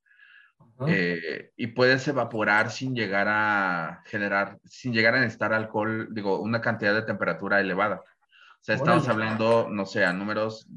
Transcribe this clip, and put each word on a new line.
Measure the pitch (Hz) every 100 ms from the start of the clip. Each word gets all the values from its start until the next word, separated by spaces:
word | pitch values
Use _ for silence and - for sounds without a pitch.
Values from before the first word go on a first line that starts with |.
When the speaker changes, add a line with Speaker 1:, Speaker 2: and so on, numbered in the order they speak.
| _ _ - - _ _ 117 120
Speaker 1:
Ajá. | 143
Speaker 2:
Eh, | 127 87 85 80 67 - -
y | 117
puedes | 117 127 131 156
evaporar | 131 117 113 104 104 113
sin | - 131 120
llegar | 104 98 101
a | 107 107 104 95 87 80 87 -
generar, | 110 101 98 98 101
sin | - - 127
llegar | 113 113 127
a |
necesitar | 120 - 107
alcohol, | 110 110 107 107 110 110
digo, | 110 101 92
una | 107 117
cantidad | 120 110 107
de | 107
temperatura | 110 101 95 85 98 101
elevada. | 95 92 104 92 -
O | _ _ _ - -
sea, | - 110
estamos | 139 120 123
Speaker 1:
Órale. | 110
Speaker 2:
hablando, | 110 110 113 117 98
no | 101 95
sé, | 110 92
a |
números, | 92 104 107 110 110 -